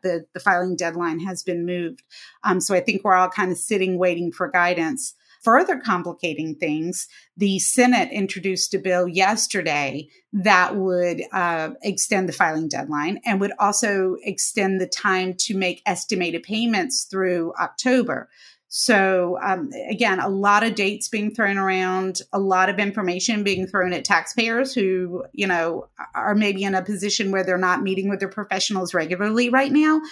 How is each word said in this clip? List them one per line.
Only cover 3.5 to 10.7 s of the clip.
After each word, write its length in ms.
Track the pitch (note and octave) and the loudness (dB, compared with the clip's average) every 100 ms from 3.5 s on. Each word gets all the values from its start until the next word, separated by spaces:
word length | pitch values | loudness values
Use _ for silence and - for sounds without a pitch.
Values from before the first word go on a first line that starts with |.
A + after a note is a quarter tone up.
of 60 | E3+ | -2
sitting, 420 | - G#3 F#3+ F3+ | -2 0 0 2
waiting 340 | F#3 E3+ F3 | 0 0 -2
for 180 | - E3+ | -4 -2
guidance. 640 | F3+ F3 F3 D#3+ C3+ - - _ _ | 2 2 2 -2 -4 -8 -10 _ _
Further 360 | - B3 F#4 C#4 | 4 4 4 -2
complicating 800 | A3+ F3+ F3 E3 E3+ D#3 D#3+ D3+ | -2 -2 -2 -6 -6 -4 -6 -4
things, 520 | D#3+ D#3 E3 - - - _ - | -2 -2 -2 -6 -8 -14 _ 0
the 200 | G3 F#3+ | 0 2
Senate 520 | - - B3 A#3+ F3 | 0 4 6 4 2
introduced 640 | G#3 G3 G3 F#3 F3+ - | -2 -4 -2 -4 -2 -2
a 40 | F#3+ | -2
bill 300 | F#3 F3+ F3+ | 2 2 2
yesterday 1000 | E3+ F#3+ G#3+ - G3 D#3+ D3 C#3 D3 D3 _ _ | 2 2 2 0 -2 -2 -2 -2 -6 -10 _ _
that 420 | G#3 G3 F#3 F3 | 0 4 6 4